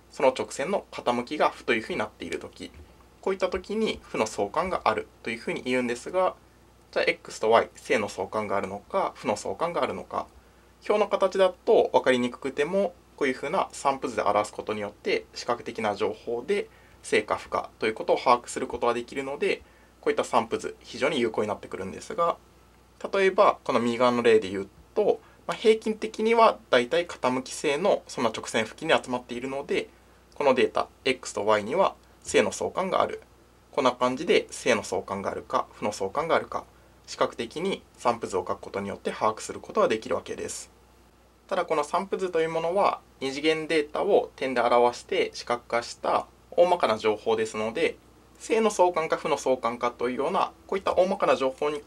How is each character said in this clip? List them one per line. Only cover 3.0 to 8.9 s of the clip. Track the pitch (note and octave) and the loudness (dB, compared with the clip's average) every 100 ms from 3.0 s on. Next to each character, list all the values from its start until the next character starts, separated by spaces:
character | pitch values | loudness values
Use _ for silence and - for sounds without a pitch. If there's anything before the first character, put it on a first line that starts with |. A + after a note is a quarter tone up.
| - _ | -20 _
こ | - | -4
う | |
い | F#3+ | -2
っ | |
た | F#3 | -2
時 | F#3+ - G#3+ | -4 -6 -2
に | A3 - | -2 -4
負 | - C#3+ | -8 -4
の | A2+ | -4
相 | - G2+ | -2 -2
関 | D3 F#3 | 0 -2
が | F3 | 0
あ | G#2+ | 2
る | G#2+ - _ | 0 -4 _
と | - | -8
い | |
う | A#2 | -6
ふ | - | -6
う | |
に | D#3+ | -6
言 | B2+ B2+ | -2 0
う | |
ん | B2 | 0
で | |
す | A#2+ - | -4 -4
が、 | F#3 F#3 - _ _ _ _ _ | 0 0 -2 _ _ _ _ _
じ | - | -2
ゃ | |
あ | - | 0
X | - - - | -2 -6 -2
と | A2 | 4
Y、 | A2+ - | 4 4
正 | - - B2+ | -6 -2 0
の | G2+ | 0
相 | - F#2 | -4 -4
関 | A2 G#2 | -4 -2
が | G2 | -2
あ | |
る | F#2+ | -4
の | G2+ | -8
か、 | - | -4